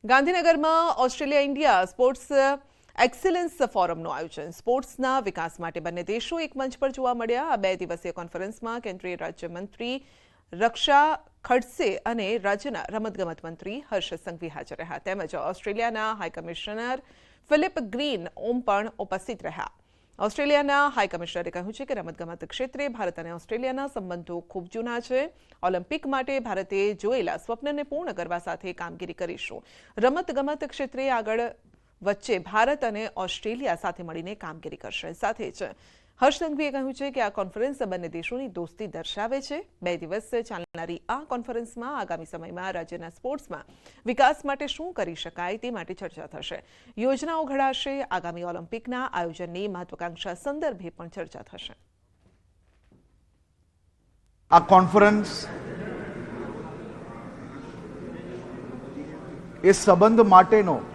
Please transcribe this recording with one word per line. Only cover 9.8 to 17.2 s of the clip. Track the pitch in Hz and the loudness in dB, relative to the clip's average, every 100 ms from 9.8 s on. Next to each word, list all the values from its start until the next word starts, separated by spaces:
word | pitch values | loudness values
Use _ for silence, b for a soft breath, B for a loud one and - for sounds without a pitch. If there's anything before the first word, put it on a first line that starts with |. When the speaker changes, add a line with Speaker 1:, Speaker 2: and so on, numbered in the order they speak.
| 233 269 - _ _ _ _ | -6 -6 -10 _ _ _ _
Speaker 1:
રક્ષા | 170 226 302 - 277 302 311 - _ | 0 0 2 6 6 6 2 -8 _
ખડસે | - 254 254 - 262 - | 2 2 2 0 0 0
અને | 226 233 196 220 | -2 -2 -2 0
રાજ્યના | 196 202 285 196 - | 0 -2 -2 -6 -4
રમતગમત | 214 220 190 175 160 165 | -4 -4 -4 -6 -6 -12
મંત્રી | 165 180 240 285 | -10 -10 -10 -4
હર્ષ | 202 - | -4 -2
સંઘવી | 165 - 170 170 | -8 -10 -10 -10
હાજર | 147 - - | -10 -12 -10
રહ્યા, | 165 170 | -8 -8
તેમજ | 196 190 160 165 | -4 -4 -4 -4
ઓસ્ટ્રેલિયાના | 151 185 214 202 233 220 220 | -4 -4 -6 -2 -2 0 -2
હાઈ | 214 170 | -2 -6
કમિશનર | 170 165 165 - 214 240 262 - - | -8 -10 -10 -8 -6 -4 -4 -8 -20